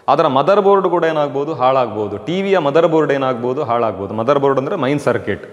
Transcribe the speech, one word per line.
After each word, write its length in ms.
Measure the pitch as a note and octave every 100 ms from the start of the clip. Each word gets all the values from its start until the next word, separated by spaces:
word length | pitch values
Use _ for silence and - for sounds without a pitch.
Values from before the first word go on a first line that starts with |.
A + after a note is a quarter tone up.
| -
ಅದರ 200 | C#3+ D#3+
mother 340 | C3 D3 G3+
board 280 | G3 G3 F#3
ಕೂಡ 140 | E3+
ಏನಾಗ್ಬೋದು? 500 | D#3+ D#3 D3 C#3 D3
ಹಾಳಾಗ್ಬೋದು. 640 | C#3 B2+ C3+ A#2+ G#2 G#2 G2+
ಟಿ 240 | D3 F3+
ವಿಯ 160 | G3 F#3+
mother 300 | C#3+ D3+ E3+
board 240 | D#3+ C#3+
ಏನಾಗ್ಬೋದು? 520 | C#3 C3 A#2+ B2 C3
ಹಾಳಾಗ್ಬೋದು. 500 | B2+ A#2 A2+ F#2+ G2
Mother 260 | G#2+ A#2 C#3+
board 200 | C#3 C3+
ಅಂದ್ರೆ 160 | C3+ B2
main 240 | B2+ C#3+
circuit, 440 | C#3 A2 G2 G2 -